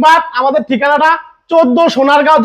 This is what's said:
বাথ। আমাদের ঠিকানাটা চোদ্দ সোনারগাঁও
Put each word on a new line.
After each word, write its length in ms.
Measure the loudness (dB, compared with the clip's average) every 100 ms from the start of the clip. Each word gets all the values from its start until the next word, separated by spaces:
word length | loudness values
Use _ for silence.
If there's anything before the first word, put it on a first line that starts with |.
বাথ। 180 | 2 2 -2 -4
আমাদের 220 | -2 -4 -4
ঠিকানাটা 400 | -4 -2 0 0 -2 -8 _ -4
চোদ্দ 260 | 0 0 0 0
সোনারগাঁও 440 | 0 0 2 2 2